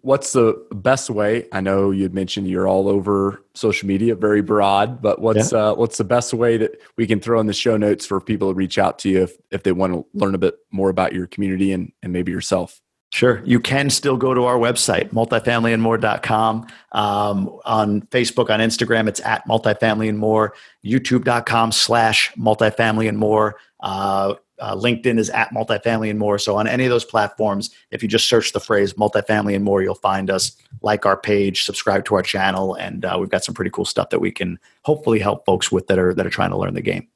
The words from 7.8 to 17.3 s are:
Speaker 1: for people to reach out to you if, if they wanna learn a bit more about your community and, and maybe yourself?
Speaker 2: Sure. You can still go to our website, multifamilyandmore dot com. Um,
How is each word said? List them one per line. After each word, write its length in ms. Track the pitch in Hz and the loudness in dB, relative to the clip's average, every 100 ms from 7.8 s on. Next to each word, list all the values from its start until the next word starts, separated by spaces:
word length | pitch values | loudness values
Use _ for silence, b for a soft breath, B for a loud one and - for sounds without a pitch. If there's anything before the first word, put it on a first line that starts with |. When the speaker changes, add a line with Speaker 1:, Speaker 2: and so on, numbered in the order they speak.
| 104 101 - | 2 0 -2
Speaker 1:
for 140 | 98 | -6
people 280 | - 104 95 | -2 -2 0
to 60 | |
reach 240 | 92 92 - | 0 -2 0
out 220 | 95 - | 0 0
to 80 | 101 | 0
you 140 | 95 | 2
if, 120 | 90 - _ | 0 -4 _
if 120 | 98 | -4
they 80 | 98 | -2
wanna 300 | 90 92 87 - | 0 0 -2 -6
learn 200 | - 101 | -2 -2
a 40 | 95 | 2
bit 160 | 90 - _ | 0 -2 _
more 180 | 98 95 | -2 0
about 240 | 90 90 | 0 -2
your 140 | 92 90 | -4 -8
community 460 | - 98 92 98 | -6 -4 0 0
and, 180 | 92 90 _ | -2 -6 _
and 100 | 90 | -6
maybe 180 | 87 90 | -4 -4
yourself? 500 | 92 - 92 87 - _ _ _ | -6 -2 -2 -2 -14 _ _ _
Speaker 2:
Sure. 300 | - 123 107 | 0 2 2
You 140 | - 120 | 2 0
can 320 | - 135 139 | 2 0 0
still 260 | - 143 127 | 0 0 0
go 180 | 131 | 0
to 100 | 123 | 2
our 120 | 123 123 | 2 2
website, 540 | 117 123 - 85 - | 0 0 0 0 0
multifamilyandmore 880 | 113 117 113 120 117 117 113 113 113 | -2 0 0 0 0 2 2 2 2
dot 220 | 110 - | 0 -2
com. 460 | - 110 113 110 117 B B | 0 2 2 -2 -8 B B
Um, 680 | - 104 101 104 | -2 0 0 0